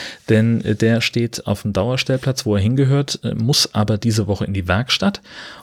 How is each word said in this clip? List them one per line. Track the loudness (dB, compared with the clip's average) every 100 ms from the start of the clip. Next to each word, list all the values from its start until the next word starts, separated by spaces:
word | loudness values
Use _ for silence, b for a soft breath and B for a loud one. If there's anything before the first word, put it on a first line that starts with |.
| B B 2
denn, | 2 4 2
äh, | 0 2
der | 2 2
steht | 0 -2 -2 -4 -4
auf | -4
dem | -2
Dauerstellplatz, | -2 0 -2 -2 -2 0 -2 0
wo | 2
er |
hingehört, | 2 2 2 2 0 -4
äh, | -4
muss | -2 0 2 0
aber | 0 0 2
diese | 2 0 0
Woche | -2 -2
in |
die | -2 0
Werkstatt | 0 0 0 0 -2 B B B B